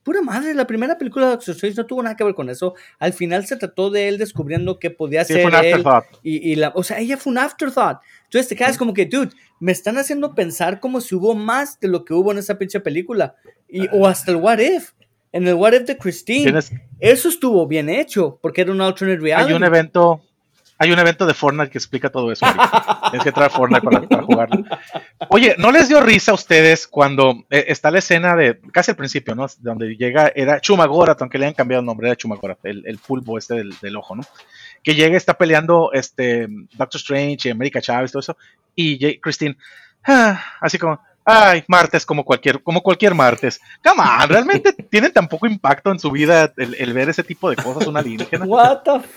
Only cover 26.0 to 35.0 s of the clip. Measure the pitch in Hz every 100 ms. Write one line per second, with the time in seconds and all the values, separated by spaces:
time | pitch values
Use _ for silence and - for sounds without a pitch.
26 | 226 202 - 202 - 160 160 160 - -
27 | 139 135 135 117 - 139 - 151 156 180
28 | 190 170 175 170 135 117 - 170 180 208
29 | 139 143 - 117 135 - 120 113 110 110
30 | 123 135 151 139 135 143 - 196 156 156
31 | 165 147 156 135 139 139 123 127 120 110
32 | 117 120 117 101 98 92 95 101 - 107
33 | - 131 120 113 - 120 101 90 101 104
34 | - 101 143 _ _ - - - - 151